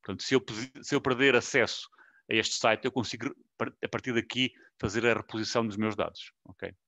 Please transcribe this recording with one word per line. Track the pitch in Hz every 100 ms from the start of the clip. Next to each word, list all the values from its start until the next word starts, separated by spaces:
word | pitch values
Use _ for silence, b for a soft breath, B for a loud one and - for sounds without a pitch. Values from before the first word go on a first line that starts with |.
Portanto, | - 95
se | -
eu | 131
pedi-, | - 110 131 123
se | 120
eu | 143
perder | 139 123 139
acesso | 120 - 139 110 - - b b b _
a |
este | 113 107 -
site, | 120 110
eu | 131
consigo, | 127 113 120 117 - _ _
par-, | 117 -
a | -
partir | 117 131
daqui, | 113 113 123 127 b b _
fazer | 113 104 117
a |
reposição | 110 - 110 107 123 113
dos | 101
meus | 110 104
dados, | 82 - - _
ok? | - 98 90 87